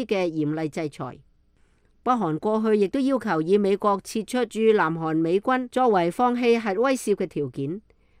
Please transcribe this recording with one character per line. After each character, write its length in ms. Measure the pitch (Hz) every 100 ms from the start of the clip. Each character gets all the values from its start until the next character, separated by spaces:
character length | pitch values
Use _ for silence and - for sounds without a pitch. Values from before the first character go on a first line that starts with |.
嘅 220 | 240 196 175
嚴 240 | 156 147
厲 160 | 160 156
制 220 | 175 156
裁。 280 | - 127 117 _ _ _ _ _ _ _ _
北 100 | 240
韓 260 | 247 175 156
過 240 | 214 220
去 160 | 220 214
亦 80 | 190
都 140 | 269
要 180 | 269 262
求 220 | 214 160
以 160 | 160 208
美 180 | 196 196
國 200 | 214 196
撤 180 | - 226
出 200 | 190 247
駐 300 | 233 214 220
南 180 | 214 160
韓 220 | 165 160 160
美 240 | 165 190
軍 260 | 262 254 196
作 180 | 247 254
為 220 | 196 170
放 260 | 170 247 240
棄 220 | 247 233
核 220 | 220 190
威 120 | 262
懾 200 | 262 -
嘅 120 | 196 180
條 220 | 160 139
件， 320 | 131 139 196 - _ _ _